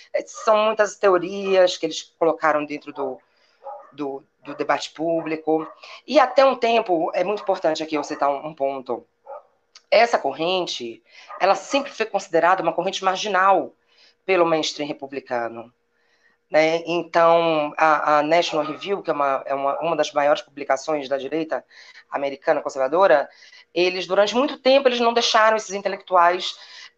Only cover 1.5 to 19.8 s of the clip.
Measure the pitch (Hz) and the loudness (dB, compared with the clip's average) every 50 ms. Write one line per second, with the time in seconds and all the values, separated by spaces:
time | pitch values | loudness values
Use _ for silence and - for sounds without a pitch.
1.5 | 190 185 180 180 - - 165 160 160 - - - _ - 170 160 - - 160 156 | 4 4 4 4 2 -2 -6 -6 -6 -8 -12 -12 _ 0 0 0 2 2 2 0
2.5 | 151 151 147 143 147 143 - 147 139 139 139 131 127 - _ _ _ _ _ _ | 2 0 -2 -6 -10 -12 -12 -12 -10 -8 -6 -6 -8 -10 _ _ _ _ _ _
3.5 | _ _ - - - - - - 143 139 147 135 139 135 - _ _ _ - 143 | _ _ -18 -16 -16 -16 -18 -16 _ -10 -8 -8 -10 -12 -14 _ _ _ -18 -12
4.5 | 147 147 143 156 143 135 - - - 151 160 165 165 160 156 156 160 156 - 156 | -10 -6 -2 -2 -2 -2 -4 -8 -10 -6 -4 -2 -2 -2 -4 -6 -8 -6 -2 -2
5.5 | 160 156 156 - - _ - - - - _ - 254 302 254 254 - 269 269 269 | -2 -2 -2 -6 -14 _ -20 -20 -20 -18 _ 0 2 2 2 4 4 4 4 4
6.5 | 247 247 233 233 233 226 220 185 175 156 175 - - 190 180 202 208 202 - 196 | 4 2 0 0 2 2 0 0 0 0 -2 -2 -2 -2 -2 -2 -4 -4 -2 -4
7.5 | 190 - - 160 156 156 156 156 156 147 143 - 151 - 143 143 143 139 156 156 | -2 0 0 -2 -2 -2 -4 -4 -4 -6 -4 -6 -4 -2 0 0 0 -2 -6 -10
8.5 | 160 - 139 139 139 135 123 127 123 120 - _ _ _ _ - - - - _ | -6 -4 -4 -4 -4 -4 -6 -8 -8 -8 -10 _ _ _ _ -18 -18 -18 -20 _
9.5 | _ _ _ _ - - _ - - 208 233 233 240 - - 139 131 147 160 180 | _ _ _ _ -20 -20 _ 2 4 4 4 4 2 0 -2 -4 -6 -4 -4 -2
10.5 | 185 180 170 - - - 120 117 113 - _ _ _ - - - - - 180 196 | -2 -2 -4 -6 -8 -10 -10 -12 -14 -16 _ _ _ -20 -20 -18 -8 -2 0 0
11.5 | 190 - - - 269 269 277 - - - 220 - - 196 - - 170 160 165 175 | 0 0 -2 -2 -2 -2 -2 -4 -6 -8 -6 -4 -6 -6 -4 -2 0 2 4 4
12.5 | 190 185 160 170 - 170 175 190 185 - 190 190 190 190 202 214 190 180 190 196 | 2 2 0 -2 -2 -2 -4 -4 -4 -4 -2 -2 -2 -2 -4 -2 0 2 4 4
13.5 | 190 165 131 - - _ _ _ _ _ _ _ _ _ _ 190 190 180 170 165 | 4 2 0 -4 -10 _ _ _ _ _ _ _ _ _ _ 0 2 2 2 2
14.5 | 160 156 147 - - - 147 147 147 - 139 135 139 135 - - 127 120 117 113 | 2 0 0 -2 -6 -8 -8 -8 -8 -10 -12 -12 -12 -12 -8 -6 -6 -6 -6 -6
15.5 | 113 113 113 120 _ _ _ _ _ _ _ _ _ _ _ _ _ _ _ - | -10 -12 -16 -18 _ _ _ _ _ _ _ _ _ _ _ _ _ _ _ -2
16.5 | 143 156 160 160 165 165 - 160 170 170 165 165 - 170 170 165 170 170 165 165 | 2 2 2 2 0 -2 -2 -2 -4 -4 -4 -2 2 4 4 6 6 4 4 2
17.5 | 160 151 147 147 - - 160 160 151 147 - 151 151 147 147 151 165 175 170 - | 0 0 -2 -2 -2 0 2 2 2 2 2 2 2 2 2 2 2 2 2 0
18.5 | 160 156 147 151 143 - - 190 202 180 - 170 151 147 143 139 135 - - - | -2 -4 -4 -4 -6 -8 -6 -6 -6 -4 -4 -4 -4 -2 -2 -2 -2 -4 -4 -4
19.5 | 139 139 139 139 139 - | -4 -2 -2 -2 -2 -2